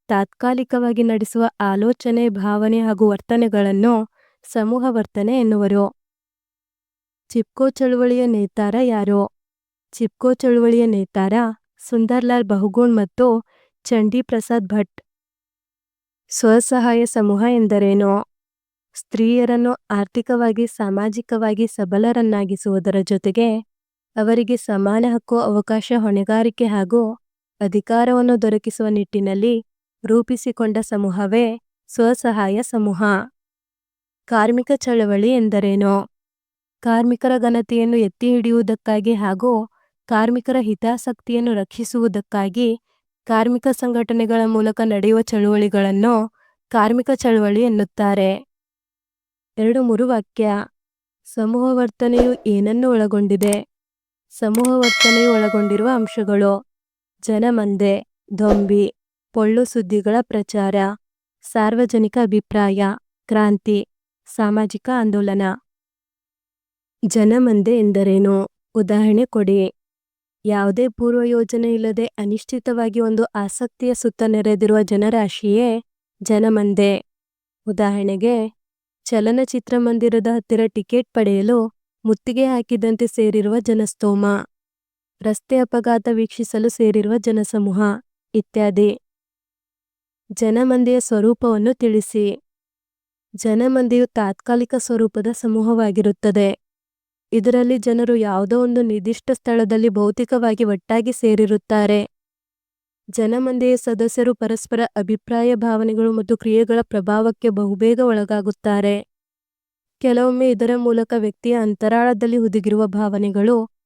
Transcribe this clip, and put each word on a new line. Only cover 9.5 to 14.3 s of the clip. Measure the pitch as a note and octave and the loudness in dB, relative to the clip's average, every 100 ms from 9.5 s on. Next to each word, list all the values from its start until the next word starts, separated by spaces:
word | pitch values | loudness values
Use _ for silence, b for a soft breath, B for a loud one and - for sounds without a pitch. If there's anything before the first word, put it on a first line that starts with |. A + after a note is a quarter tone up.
| _ _ _ _ | _ _ _ _
ಚಿಪ್ಕೋ | - A3+ - B3+ | -6 -6 -2 0
ಚಳುವಳಿಯ | B3+ B3+ A#3+ A#3 A#3 A#3 | 0 2 4 4 4 2
ನೇತಾರ | G#3 F#3+ G3+ F#3+ G#3+ A#3 A3 _ _ | 0 -2 -2 0 0 -2 -6 _ _
ಸುಂದರ್ಲಾಲ್ | - A#3+ A3+ B3 A#3+ B3 G#3 | -4 -2 0 0 0 0 0
ಬಹುಗುಣ್ | G3+ G3+ F#3+ A#3+ A3+ | 0 0 2 2 2
ಮತ್ತು | G3 - B3 A3+ - _ _ _ - | 0 0 2 2 -4 _ _ _ -2
ಚಂಡಿ | A#3 G#3+ B3 | 0 2 0
ಪ್ರಸಾದ್ | B3+ | -2